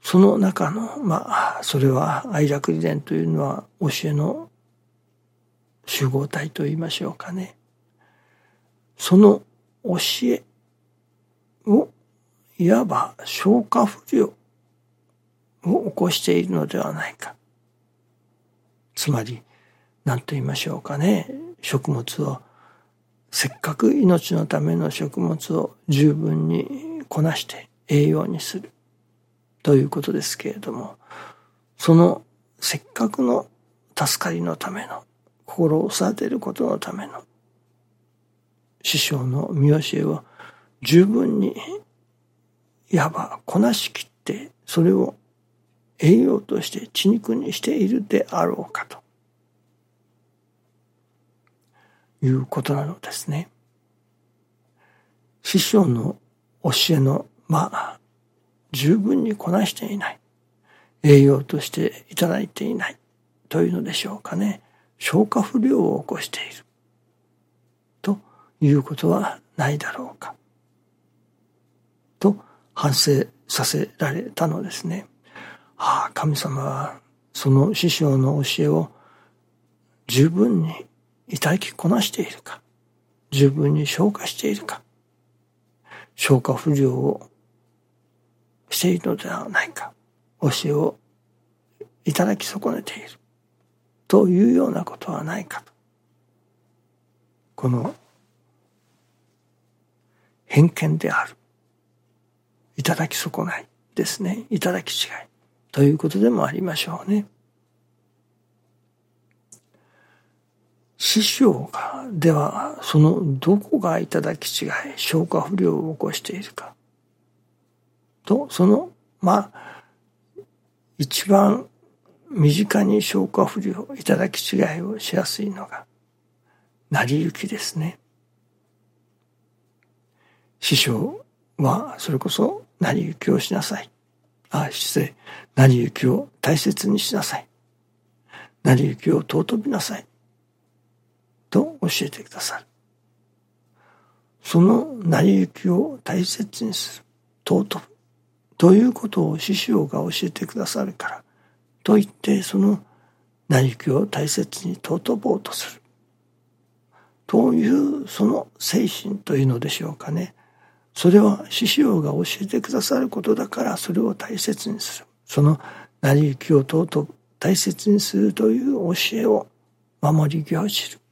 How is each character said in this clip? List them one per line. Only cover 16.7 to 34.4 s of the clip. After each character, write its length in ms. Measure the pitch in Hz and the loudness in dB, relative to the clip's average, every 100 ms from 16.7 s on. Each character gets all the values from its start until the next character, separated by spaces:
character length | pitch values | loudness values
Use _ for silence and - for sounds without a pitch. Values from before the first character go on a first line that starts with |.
| - | -4
は 140 | - | -4
な 160 | 156 - | -6 -10
い 60 | |
か。 200 | - - - _ _ _ _ _ _ _ _ _ _ _ _ _ _ _ | -10 -18 -18 _ _ _ _ _ _ _ _ _ _ _ _ _ _ _
つ 160 | - - | -6 -2
ま 120 | 123 | -2
り、 200 | 110 117 _ _ _ _ _ _ | -4 -12 _ _ _ _ _ _
何 160 | 147 123 | -4 -4
と 140 | - | -4
言 60 | 143 | -6
い 20 | |
ま 120 | 131 | -4
し 140 | 139 156 | -6 -6
ょ 80 | - | -8
う 60 | |
か 160 | - 143 | -8 -2
ね。 300 | 170 202 - 269 330 349 | 2 0 -2 -12 -14 -12
食 280 | - 135 156 | -4 -2 -2
物 320 | 131 120 - | -4 -4 -6
を、 180 | 147 135 _ _ _ _ _ _ _ _ _ | -6 -6 _ _ _ _ _ _ _ _ _
せ 180 | - 135 | -4 -4
っ 120 | - | -4
か 140 | 160 | -8
く 200 | 151 226 | 2 2
命 400 | 294 196 175 - | 4 4 4 2
の 120 | 170 156 | -4 -2
た 140 | 156 | -2
め 160 | 151 170 | 0 0
の 140 | 151 | -2
食 300 | - 151 - | -4 -8 -4
物 340 | 175 160 - | -4 -4 -4
を 220 | 160 - _ - | -4 -4 _ -2
十 260 | 139 151 | 4 4
分 340 | 151 160 156 160 | 4 -2 -2 0
に 540 | 165 - 277 320 320 - | -2 -4 -10 -12 -12 -8
こ 140 | - | -2
な 120 | 160 151 | -2 -2
し 80 | |
て 240 | - - - _ - | -10 -16 -20 _ 0
栄 200 | 147 147 | 2 4
養 180 | 156 - | 2 -2
に 140 | 156 | -6
す 200 | - 190 | -8 -10
る 100 | - _ _ _ _ _ _ _ _ _ | -14 _ _ _ _ _ _ _ _ _
と 140 | - 139 | 4 4
い 80 | |
う 40 | 139 | 4
こ 140 | 151 | -4
と 100 | 139 | -4
で 80 | 143 | -4
す 140 | - - | -4 -8
け 180 | - | -10
れ 40 | - | -10
ど 140 | - | -10
も、 240 | 120 110 - _ - - - _ _ _ _ | -10 -12 -18 _ -20 -20 -20 _ _ _ _
そ 160 | - | 6
の 280 | 165 170 - _ _ _ _ | 8 6 2 _ _ _ _
せ 180 | - 151 | -6 -6
っ 40 | - | -8
か 160 | - 226 | -4 -4
く 140 | - | 0
の 260 | 254 - - _ _ _ _ - | 0 0 -4 _ _ _ _ -4
助 260 | 147 - | -2 -2
か 80 | 180 | -4
り 120 | 170 | -4